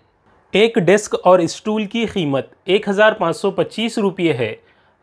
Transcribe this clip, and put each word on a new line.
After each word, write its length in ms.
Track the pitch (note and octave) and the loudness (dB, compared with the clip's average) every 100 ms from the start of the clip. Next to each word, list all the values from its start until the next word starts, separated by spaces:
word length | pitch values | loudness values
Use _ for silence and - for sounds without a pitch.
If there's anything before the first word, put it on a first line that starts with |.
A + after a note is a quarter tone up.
| _ _ _ _ _ | _ _ _ _ _
एक 260 | F#3 A3+ A3+ | 0 2 2
डेस्क 320 | E3 G#3 - - | 2 2 0 -2
और 300 | - F#3 - | 4 4 4
स्टूल 380 | - G#3+ G#3+ G#3 | -4 -6 -4 -4
की 180 | A#3 A3 | -4 -4
कीमत 420 | G3 D3+ C#3 - _ - | -2 -2 -2 -6 _ -2
एक 200 | F#3+ G3+ | -2 0
हज़ार 240 | G3 G#3+ - | 2 2 2
पाँच 200 | E3+ D#3+ | -2 -2
सौ 160 | G3+ | -4
पच्चीस 460 | F#3+ D#3+ - A3+ A3+ | -2 -4 -4 -4 -2
रुपये 340 | G3 F#3+ E3+ B2+ | -2 0 -2 0
है। 160 | A2 A2+ _ _ _ _ | -4 -6 _ _ _ _